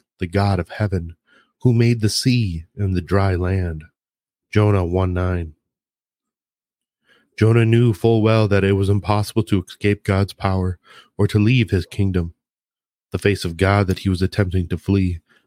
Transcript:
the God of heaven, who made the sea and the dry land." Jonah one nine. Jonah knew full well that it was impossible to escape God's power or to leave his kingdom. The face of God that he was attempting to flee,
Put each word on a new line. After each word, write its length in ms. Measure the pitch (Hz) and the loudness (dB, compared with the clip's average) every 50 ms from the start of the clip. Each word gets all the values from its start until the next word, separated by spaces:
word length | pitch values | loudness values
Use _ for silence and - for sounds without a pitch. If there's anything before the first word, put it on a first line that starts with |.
| _ _ _ - | _ _ _ -10
the 100 | 92 85 | -8 -4
God 320 | 90 98 101 101 95 87 | -2 0 0 0 0 -2
of 80 | 85 - | -4 -6
heaven, 480 | - - 107 95 95 90 85 82 82 _ _ _ _ _ _ _ _ _ | -4 -4 -4 -2 -2 -4 -6 -8 -14 _ _ _ _ _ _ _ _ _
who 120 | - 127 | 0 2
made 300 | 117 117 117 120 120 113 | 2 2 2 0 0 0
the 80 | 107 104 | -2 -2
sea 560 | - - - 135 123 120 110 92 82 82 80 _ - | -2 0 0 0 0 0 0 -2 -4 -8 -12 _ -8
and 180 | 104 101 95 92 | -6 -4 -2 -2
the 60 | 87 | -2
dry 340 | 80 - 92 98 98 95 92 | -2 0 0 0 2 0 0
land." 500 | 87 90 90 95 95 90 85 80 78 - - _ _ _ _ _ _ _ _ _ _ _ - | 0 -2 -2 -2 -2 -2 -4 -6 -10 -14 -18 _ _ _ _ _ _ _ _ _ _ _ -2
Jonah 340 | - 107 104 104 101 95 90 | 0 2 4 4 2 2 0
one 300 | 85 90 92 92 92 90 | 0 0 0 0 0 0
nine. 400 | 90 92 90 90 87 82 80 - _ _ _ _ _ _ _ _ _ _ _ _ _ _ _ _ _ _ _ _ _ _ _ _ _ _ _ _ _ _ _ _ _ _ _ - - | -2 -2 -2 -2 -4 -6 -8 -12 _ _ _ _ _ _ _ _ _ _ _ _ _ _ _ _ _ _ _ _ _ _ _ _ _ _ _ _ _ _ _ _ _ _ _ -2 0
Jonah 260 | 107 110 113 117 113 | 2 4 4 4 4
knew 300 | 113 117 117 123 117 107 | 4 4 4 4 2 2
full 260 | - - 113 113 110 | 2 2 2 4 4
well 260 | 107 110 113 110 107 95 | 4 4 4 2 2 2
that 140 | 101 98 | 2 2
it 100 | 95 98 | 2 2
was 180 | 101 95 98 95 | 2 2 2 0
impossible 520 | 104 101 - - 104 104 104 - - 113 110 | 0 -2 0 -2 -2 -2 -2 -2 -2 -4 -2
to 200 | - 101 92 - | 0 -2 -2 -2
escape 400 | - - - - 104 101 - - | -6 -12 -4 -2 -2 -2 -2 -2
God's 300 | - 98 95 98 - - | -2 0 0 0 -2 -6
power 440 | - - 95 95 95 92 92 87 _ _ _ - - _ _ - | -4 -2 -2 0 0 -2 -4 -6 _ _ _ -20 -20 _ _ -2
or 100 | - 104 | -2 -2
to 120 | - - 107 | 0 2 2
leave 320 | 104 113 131 123 107 - | 2 2 2 0 0 0
his 160 | 101 90 - | -2 -4 -4
kingdom. 480 | - - 101 98 95 92 90 85 85 - _ _ _ _ _ _ _ _ _ _ _ _ _ _ - | -4 -4 -2 -2 0 0 -2 -4 -4 -10 _ _ _ _ _ _ _ _ _ _ _ _ _ _ -10
The 60 | - 90 | -8 -2
face 260 | - 101 98 - - | 0 0 0 0 -4
of 120 | 87 82 | -8 -2
God 300 | 82 95 95 101 101 101 | 0 2 2 4 2 2
that 140 | 90 90 - | 0 -2 -2
he 80 | - 98 | -2 -2
was 100 | 92 87 | -2 0
attempting 480 | 92 90 - - 101 90 90 95 87 - | -2 -2 0 -2 -2 0 -2 -4 -2 -4
to 100 | 90 82 | -6 -6
flee, 420 | - - 101 98 95 90 85 82 _ _ _ _ _ | -2 0 0 0 0 -2 -4 -6 _ _ _ _ _